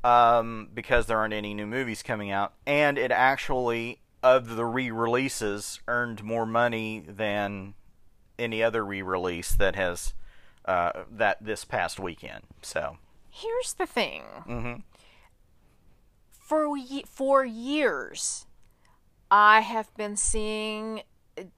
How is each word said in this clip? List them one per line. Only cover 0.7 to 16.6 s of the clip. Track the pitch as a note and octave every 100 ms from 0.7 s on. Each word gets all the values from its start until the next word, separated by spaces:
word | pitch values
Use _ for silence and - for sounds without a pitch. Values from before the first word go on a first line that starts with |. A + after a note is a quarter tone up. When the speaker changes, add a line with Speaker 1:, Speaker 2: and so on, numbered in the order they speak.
Speaker 1:
because | A2+ - B2+ G#2+
there | A2+
aren't | A2
any | G#2+ G#2
new | G#2 G#2
movies | B2 B2+ G#2
coming | - A2 G2+
out. | G2 G2+ - -
And | C#3+ D3 C#3+
it | B2+
actually, | A#2+ C3 C3+ - C3 B2 A#2 A#2 - _ _
of | B2+ C3 A2+ A2+
the |
re-releases, | A#2 B2 B2+ A2+ A#2 A#2+ C3+ - G#2+ G2+ - - -
earned | A#2+ A#2+ G#2+
more | G#2+ A2+ A2+
money | A#2 A#2+ A2+ A2 A2 D#2
than | G2+ G#2+ G#2 G2+ G2+ G2 G#2 - _ - _ _ -
any | A#2 A2
other | A2+ A2+
re-release | G2+ G2 F#2 F#2 F2+ F2 -
that | - G2 F#2+
has, | F2+ F2 - - - - - -
uh, | - F2+ F2 - F#2
that | G#2+ G#2 -
this | G#2+ G#2
past | - A#2 F2 -
weekend. | F#2 D#2+ - G#1 - -
So. | - - C#2+ - - - -
Speaker 2:
Here's | - A4 A#4+ B4+
the | - F#4
thing. | - E3 D2 A1+ - -
Speaker 1:
Mm-hmm. | A#2+ A#2+ A#2+ - _ - - _ _ _ _ _ _ _ _ _ _ _
Speaker 2:
For | - - D#4